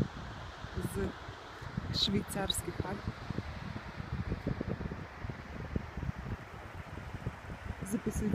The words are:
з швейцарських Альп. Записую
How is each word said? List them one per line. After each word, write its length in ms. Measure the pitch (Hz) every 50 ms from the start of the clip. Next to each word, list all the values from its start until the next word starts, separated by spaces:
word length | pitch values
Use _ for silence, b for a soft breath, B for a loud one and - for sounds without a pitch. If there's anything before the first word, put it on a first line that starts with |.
| - - - - - - - - - - - - - - -
з 1200 | 185 180 - - 202 190 185 - - - - - - - - - - - - - - - - - -
швейцарських 760 | - 202 196 208 185 - - 202 196 190 - - - 175 - - - 185
Альп. 240 | 202 - - - - - - - - - - - - - - - - - - - - - - - - - - - - - - - - - - - - - - - - - - - - - - - - - - - - - - - - - - - - - - - - - - - - - - - - - - - - - - - - - - - - - - - - - - - - - - - - - - 190
Записую 400 | 214 202 - 220 - - 220 208